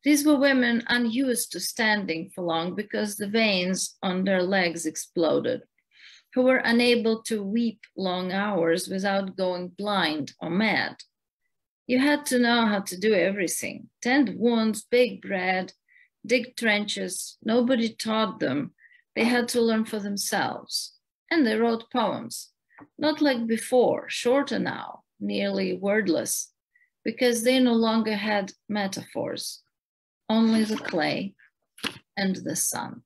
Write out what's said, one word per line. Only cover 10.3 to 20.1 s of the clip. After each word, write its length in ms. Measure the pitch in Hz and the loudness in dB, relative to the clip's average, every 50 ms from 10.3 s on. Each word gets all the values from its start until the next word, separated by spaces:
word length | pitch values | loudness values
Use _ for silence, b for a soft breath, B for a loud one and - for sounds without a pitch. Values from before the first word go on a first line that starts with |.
| - _ | -10 _
or 100 | 170 165 | -6 -2
mad. 460 | 170 190 220 214 175 131 95 76 - - - _ _ _ _ _ _ _ _ _ _ _ _ _ _ _ _ | 0 0 0 2 0 0 -2 -4 -6 -14 -20 _ _ _ _ _ _ _ _ _ _ _ _ _ _ _ _
You 120 | - 247 254 | -2 0 2
had 280 | 269 294 294 285 294 | 4 2 2 0 0
to 120 | - 254 247 | -2 2 2
know 280 | 240 233 240 240 226 | 4 4 4 4 2
how 140 | 214 208 196 | 2 0 0
to 180 | 196 - 180 180 | -2 -6 -8 -2
do 140 | 190 220 214 | 0 2 4
everything, 760 | 180 170 190 196 208 185 151 - - - - - - - - _ _ | 4 2 2 0 -2 -2 -2 -2 -6 -8 -10 -12 -14 -18 -20 _ _
tend 380 | - 240 254 294 269 202 175 180 | -2 2 2 2 2 2 0 0
wounds, 460 | 208 240 233 226 220 220 208 214 - | 2 2 2 4 2 0 -2 -4 -4
bake 360 | _ 240 247 254 220 196 185 | _ 4 4 4 4 0 -10
bread, 520 | - 190 196 185 180 185 185 185 185 185 - _ b b b b b b b _ - | -8 -6 -4 -2 0 0 0 -2 -4 -6 -12 _ b b b b b b b _ -2
dig 300 | 202 240 247 220 - _ | 0 0 0 0 -4 _
trenches. 840 | - 233 220 208 208 208 202 - 202 190 185 - - - - - _ | -2 0 0 0 0 -2 -4 -6 -6 -6 -6 -6 -8 -10 -12 -14 _
Nobody 460 | - 214 226 247 240 240 269 226 226 220 | -2 2 2 4 4 4 2 2 2 -2
taught 520 | 220 - - 220 220 220 220 190 - - | -4 -6 -4 -2 0 0 0 -2 -2 -4
them. 340 | - - - - - 180 b b b b b b b b _ | -2 -2 -2 -2 -4 -6 b b b b b b b b _
They 80 | 220 226 | 0 2
had 240 | 240 247 240 240 240 | 2 2 2 0 0
to 120 | - 240 | 0 2
learn 240 | 233 226 220 220 220 | 2 2 2 0 0
for 140 | 220 226 208 | -2 -6 -6
themselves. 1000 | 196 208 | -6 -6